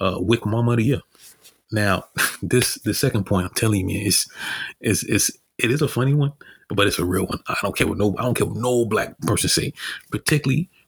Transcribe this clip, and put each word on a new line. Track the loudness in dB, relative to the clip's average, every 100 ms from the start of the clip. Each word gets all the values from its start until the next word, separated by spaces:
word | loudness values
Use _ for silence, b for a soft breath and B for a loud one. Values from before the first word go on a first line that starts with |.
uh, | -2 0
Wick | 2 2 2
Mama | 0 2
of | 4
the |
Year. | 2 0 -4 _ B B B _ -6
Now, | 0 2 0 -2 -4
<laughs> | -4 -4
this, | 0 2 2 -2
the | -4
second | 0 0 0
point, | 0 0 0
I'm |
telling | 0 2 2
you, | 0
man, | -2 0
it's, | 0 -2 B B B B -6
it's, | -2 0
it's, | 0 0 0 -4 _ -4
it | -2
is | 0
a | 0
funny | 0 2
one, | 2 0 -4 B B B
but | 0 0
it's | 2
a |
real | 0 0 0
one. | -4 -6
I | -4
don't | -4 -2
care | -2
what | 0
no, | 0 0
I |
don't | 0 0
care | 0
what | -2
no | 0 0 0
black | -2 -4 -4
person | -2 0 2
say, | 0 -2 -6 B B B
particularly | -6 0 0 2 -2 -2 b